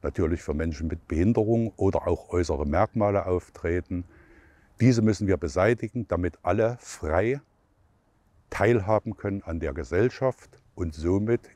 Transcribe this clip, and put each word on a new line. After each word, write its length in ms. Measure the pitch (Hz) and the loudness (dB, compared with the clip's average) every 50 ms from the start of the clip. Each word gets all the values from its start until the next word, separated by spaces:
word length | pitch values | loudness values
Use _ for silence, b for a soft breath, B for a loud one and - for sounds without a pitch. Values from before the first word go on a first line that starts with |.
natürlich 400 | - 76 - - 90 78 85 82 | -6 -6 -2 0 0 0 0 -4
für 120 | - - 73 | -4 -6 -4
Menschen 340 | 76 82 82 80 73 80 80 | -2 -2 -4 -4 -4 -6 -6
mit 180 | 80 82 - | -6 -8 -8
Behinderung 640 | _ - 78 87 104 117 110 107 107 117 117 113 - - | _ 0 2 2 4 4 2 2 2 2 0 0 -2 -2
oder 300 | - 98 98 92 - - | 0 0 2 2 0 0
auch 200 | - 90 - - - | 0 -2 -2 -4 -4
äußere 360 | - 90 87 - 82 69 76 | -2 -2 0 0 -2 -2 -2
Merkmale 600 | 71 76 87 107 - - 113 104 104 101 98 87 | 0 2 2 2 2 2 0 2 2 2 0 0
auftreten. 800 | 95 90 90 - - _ - - 85 85 90 85 _ 92 90 87 b b b b b b b b b b b b b b _ | 0 -2 -2 -2 -6 _ -6 -4 -2 -2 -2 -4 _ -8 -8 -8 b b b b b b b b b b b b b b _
Diese 200 | 113 127 127 117 | 4 4 4 6
müssen 260 | 113 110 107 - 107 | 4 2 2 2 2
wir 100 | 95 95 | 0 0
beseitigen, 720 | - - 80 71 90 92 110 120 113 - 110 _ 123 110 _ | 0 0 -4 0 2 4 4 2 0 -2 -8 _ -8 -4 _
damit 300 | 87 85 87 87 - - _ | -2 -2 -2 -4 -6 -4 _
alle 340 | 90 90 107 110 113 123 123 | 0 2 2 2 0 0 -4
frei 580 | - - - - - 78 78 87 104 117 135 143 _ _ _ _ _ _ _ _ _ _ _ _ _ _ _ _ _ _ _ _ _ _ | -12 -18 -16 -10 -4 0 0 2 2 2 -2 -4 _ _ _ _ _ _ _ _ _ _ _ _ _ _ _ _ _ _ _ _ _ _
teilhaben 680 | - - 101 107 120 113 95 95 110 104 _ 117 101 | -2 0 2 4 4 2 2 2 0 0 _ -4 -12
können 280 | - - 101 98 98 - | -6 -6 -6 -6 -6 -6
an 180 | - 82 82 | -8 -8 -4
der 120 | 80 76 67 | -4 -4 -6
Gesellschaft 880 | 78 76 - 80 90 110 127 - - 131 131 123 - - - - - _ _ _ | -6 -6 -2 0 2 2 0 0 -2 -4 -4 -4 -4 -16 -20 -20 -20 _ _ _
und 180 | - 90 82 76 | -8 -8 -6 -6
somit 560 | 76 78 85 92 101 104 110 117 120 _ - - | -4 0 0 2 2 2 0 0 -2 _ -10 -20